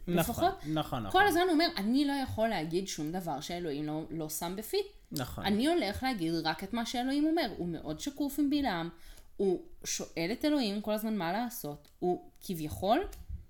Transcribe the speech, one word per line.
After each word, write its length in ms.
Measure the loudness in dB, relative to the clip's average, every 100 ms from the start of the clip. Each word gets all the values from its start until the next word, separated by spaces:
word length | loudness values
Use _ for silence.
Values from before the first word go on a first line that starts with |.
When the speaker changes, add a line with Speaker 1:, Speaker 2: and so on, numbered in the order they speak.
| 0
Speaker 1:
נכון, 80 | 2
Speaker 2:
לפחות 380 | 2 2 2 0 -2
Speaker 1:
נכון, 360 | -2 -2 -2 2
נכון. 40 | 4
Speaker 2:
כל 60 | 6
הזמן 120 | 6
הוא 80 | 4
אומר, 140 | 4 2 2
"אני 280 | 2 4
לא 80 | 2
יכול 360 | 0 -2 0 0
להגיד 400 | 0 0 -2 -2
שום 240 | -4 -4
דבר 280 | -4 -4 -4
שאלוהים 460 | -4 -4 -4 -4 -2
לא, 180 | -4 -4
לא 180 | -6 -4
שם 260 | -4 -4 -6
בפי. 200 | -2 -2 -2 -8 -8
Speaker 1:
נכון. 320 | -6 -4 -2
Speaker 2:
אני 220 | 2 4 4
הולך 360 | 4 2 0
להגיד 300 | -2 0 0 0
רק 200 | 0 -2
את 80 | -4
מה 140 | -4 -2
שאלוהים 380 | -2 0 4 4
אומר." 280 | 4 0 -2
הוא 120 | -4
מאוד 320 | -4 -6 -6
שקוף 380 | -6 -4 -2 2
עם 120 | 2
בלעם, 380 | 4 2 0 -2 -8 -16 -18 -10 0
הוא 260 | 2 2 -2 -10
שואל 440 | -6 -4 -4 -4 -2
את 120 | 0
אלוהים 360 | 2 4 2 0
כל 120 | 0
הזמן 240 | 0 0 0
מה 160 | 0
לעשות, 560 | 0 -2 -6 -8 -10 -14 -2
הוא 320 | 0 0 -4 -12
כביכול 600 | -6 -4 -4 0 4 4 2 -6 -10 -10